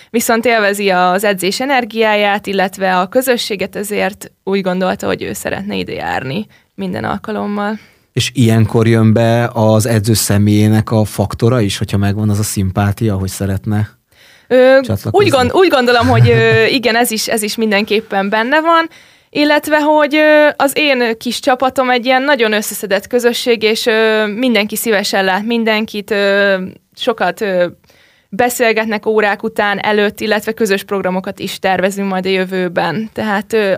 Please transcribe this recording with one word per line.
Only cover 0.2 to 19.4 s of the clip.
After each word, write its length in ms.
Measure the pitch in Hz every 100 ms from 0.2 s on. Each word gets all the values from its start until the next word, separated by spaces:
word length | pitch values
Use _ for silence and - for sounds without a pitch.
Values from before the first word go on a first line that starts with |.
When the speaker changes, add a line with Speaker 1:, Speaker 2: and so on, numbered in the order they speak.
| - 226 240
Speaker 1:
élvezi 440 | 226 202 202 196
az 340 | 180 180 190
edzés 360 | 208 185 180 202
energiáját, 880 | 269 262 226 226 220 208 202 208 196
illetve 520 | 196 190 190 190 185
a 80 | 190
közösséget, 680 | 254 262 240 - 190 190 185
ezért 560 | 208 202 190 202 - _
úgy 180 | 190 196
gondolta, 460 | 185 185 185 196 196
hogy 140 | 185
ő 120 | 92
szeretne 420 | - - - 202 196
ide 180 | 180
járni 540 | - 82 87 131 180 214 _ _ -
minden 280 | 190 -
alkalommal. 760 | 107 202 - 208 208 208 208 214 - _ _
Speaker 2:
És 180 | 123 -
ilyenkor 540 | - 113 113 104 117 113
jön 260 | 113 110
be 360 | 110 117 117 120
az 320 | 113 110 110 117
edző 280 | 110 107
személyének 800 | 107 - 101 104 104 107 107 -
a 140 | 110 104
faktora 560 | - 98 - 117 123
is, 160 | 101 -
hogyha 200 | 107 98
megvan 320 | 101 104 107
az 100 | 104
a 40 |
szimpátia, 720 | 107 104 95 104 101 - 113 95
hogy 140 | 95
szeretne 600 | - 98 95 110 104 107 _ _ _ - - -
Speaker 1:
Ö, 320 | 254 254 269
Speaker 2:
csatlakozni? 440 | 247 - - 392 392
Speaker 1:
úgy 60 |
gond-, 220 | 262 247
úgy 160 | 349 359
gondolom, 380 | 277 247 240 247
hogy, 220 | 226 233
ö, 360 | 226 226 220 220
Speaker 2:
<laughs> 140 | 254
Speaker 1:
igen, 160 | 220 233
ez 160 | 240
is, 160 | 220 -
ez 140 | 226
is 140 | 208 233
mindenképpen 720 | 220 202 220 214 214 196 196
benne 320 | 214 240 311
van, 280 | 330 330 320 - - _ _
illetve, 500 | 285